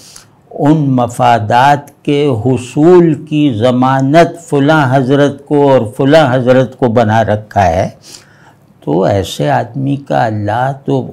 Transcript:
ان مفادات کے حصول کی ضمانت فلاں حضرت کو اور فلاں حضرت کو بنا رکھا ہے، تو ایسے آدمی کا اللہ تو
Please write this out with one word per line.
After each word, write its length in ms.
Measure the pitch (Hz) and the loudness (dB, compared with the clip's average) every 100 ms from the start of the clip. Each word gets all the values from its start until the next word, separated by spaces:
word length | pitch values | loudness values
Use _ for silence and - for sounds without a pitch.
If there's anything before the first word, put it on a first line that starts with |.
| - - _ _ _ | -20 -20 _ _ _
ان 260 | - 147 160 | -4 0 2
مفادات 1120 | 139 127 120 117 120 117 107 117 139 143 - - | 0 0 -2 0 2 2 0 0 2 0 -4 -12
کے 220 | - 143 147 117 120 | -4 -2 0 -2 -2
حصول 640 | 123 - 147 160 180 170 143 - | -4 -4 0 4 6 4 0 -4
کی 220 | 151 147 | -2 -2
ضمانت 840 | 107 123 123 131 135 135 160 170 - - | 0 0 0 0 0 2 2 2 -2 -6
فلاں 360 | 147 139 156 131 | -2 2 2 2
حضرت 560 | 135 127 139 143 - - | 0 0 0 0 -2 -2
کو 220 | 147 143 | 0 2
اور 100 | 131 110 - | 2 0 -2
فلاں 300 | 139 156 143 | 2 4 4
حضرت 440 | 131 120 131 123 - | 0 2 2 2 -2
کو 100 | 123 | -2
بنا 300 | 113 107 113 | 0 0 0
رکھا 420 | 107 107 - 101 90 | 0 -2 -4 -2 0
ہے، 220 | 82 127 - - - _ _ _ _ _ _ | 0 -4 -8 -20 -20 _ _ _ _ _ _
تو 180 | - 160 | -6 -2
ایسے 460 | 175 101 95 - 147 | 0 -2 -4 -6 -4
آدمی 460 | 127 117 139 135 139 | -4 -4 -8 -6 -6
کا 280 | - 143 | -4 -4
اللہ 460 | 120 107 104 113 135 139 | -2 -4 -6 -4 -6 -6
تو 160 | - 135 117 | -6 -6 -6